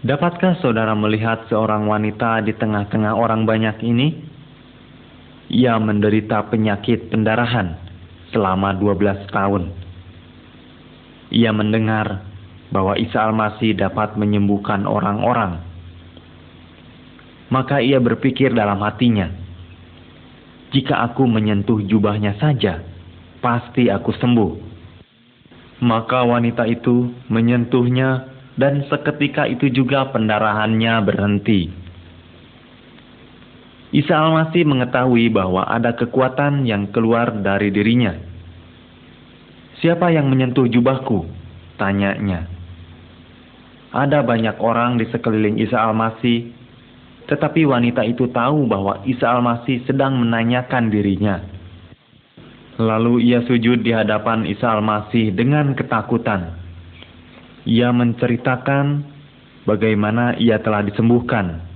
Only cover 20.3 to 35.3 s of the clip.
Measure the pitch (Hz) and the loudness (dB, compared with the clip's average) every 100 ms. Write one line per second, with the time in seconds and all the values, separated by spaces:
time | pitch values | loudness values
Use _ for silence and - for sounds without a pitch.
20.3 | - - - - 139 127 117 120 120 131 | -20 -20 -20 -4 -2 0 -2 -2 0 2
21.3 | 110 107 101 104 110 98 110 104 104 104 | 2 2 0 0 -2 0 0 2 0 -4
22.3 | 101 151 127 104 80 - - - - - | 0 0 2 0 -2 -10 -18 -20 -20 -20
23.3 | - 123 120 - - 120 98 - - 123 | -6 -2 -2 -2 0 2 2 -4 -2 2
24.3 | 120 95 - - - - - - _ _ | 2 2 -4 -14 -20 -20 -20 -20 _ _
25.3 | _ _ - - - 120 113 113 127 120 | _ _ -20 -20 -2 0 0 0 0 2
26.3 | 120 117 117 113 117 127 123 123 120 - | 2 0 0 -2 0 2 2 0 -6 -4
27.3 | 110 117 123 120 127 120 127 131 131 - | 0 2 2 2 2 2 2 0 -2 -6
28.3 | - - - 139 143 139 147 147 143 143 | -20 -12 0 0 0 -2 -2 -2 -2 -2
29.3 | 156 143 123 139 123 123 139 131 113 110 | 0 -2 0 0 2 0 0 0 0 0
30.3 | 107 107 107 107 110 113 113 98 92 101 | 2 0 0 0 2 2 2 2 0 0
31.3 | 101 107 101 82 - - - - - - | 0 2 0 0 -8 -18 -20 -20 -20 -20
32.3 | - - - - - - - - - - | -20 -20 -20 -20 -20 -20 -20 -20 -20 -20
33.3 | - - - - - - 143 139 160 160 | -20 -20 -20 -20 -20 0 0 2 2 4
34.3 | 160 160 175 156 131 123 123 127 120 117 | 2 2 2 2 2 0 0 4 4 4